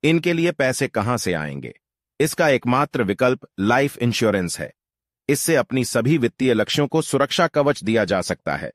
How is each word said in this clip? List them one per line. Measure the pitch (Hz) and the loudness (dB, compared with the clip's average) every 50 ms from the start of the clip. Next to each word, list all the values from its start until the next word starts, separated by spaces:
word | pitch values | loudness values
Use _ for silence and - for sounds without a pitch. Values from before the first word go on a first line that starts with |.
| - | 2
इनके | 147 160 170 160 175 170 | 2 2 2 2 0 -2
लिए | 165 165 170 175 | 0 0 -2 0
पैसे | _ 139 127 127 - 139 127 | _ -2 -2 0 -2 -4 -2
कहां | _ 113 101 110 123 | _ -2 -2 -2 -2
से | 110 - 95 90 | -2 -2 -2 -2
आएंगे? | 80 78 76 69 69 67 60 - _ _ _ _ _ _ _ _ _ | -2 -4 -6 -8 -10 -12 -12 -16 _ _ _ _ _ _ _ _ _
इसका | 143 156 - - 175 156 | -2 -2 0 0 2 2
एकमात्र | 135 120 - 120 123 131 147 147 - 135 117 | 2 2 2 0 2 2 0 0 -2 -2 -2
विकल्प | 92 101 - 131 127 127 123 - - _ - | -2 0 0 2 0 0 0 -4 -20 _ -2
लाइफ | 95 104 117 131 139 143 - - | 0 2 2 2 2 0 -2 -2
इंश्योरेंस | 117 120 110 - 117 110 101 101 92 85 - - | -2 -2 0 2 0 2 2 0 -2 -2 -6 -8
है। | 80 - - _ _ _ _ _ _ _ _ _ _ - | -10 -12 -12 _ _ _ _ _ _ _ _ _ _ -2
इससे | 143 143 - - 165 | -2 -2 0 0 0
अपनी | 139 113 _ 120 131 123 | 0 0 _ -2 -2 -2
सभी | - - 123 113 127 156 160 | 0 -2 0 2 2 2 2
वित्तीय | 120 113 - _ 131 131 120 | 2 -2 -2 _ 0 2 2
लक्ष्यों | 107 104 - - - 147 | 2 0 0 0 0 0
को | 135 - 160 151 | 0 0 -2 -2
सुरक्षा | - - 135 139 139 - - 175 | 0 0 0 0 0 2 0 0
कवच | 160 _ 151 143 143 143 - - | 0 _ 0 2 2 0 -2 -2
दिया | - 113 113 104 | 0 2 2 2
जा | 87 101 92 | 2 0 -2
सकता | 87 - 90 - _ - 73 | 0 -2 -6 -6 _ -6 -6
है। | 71 80 - - | -6 -6 -10 -14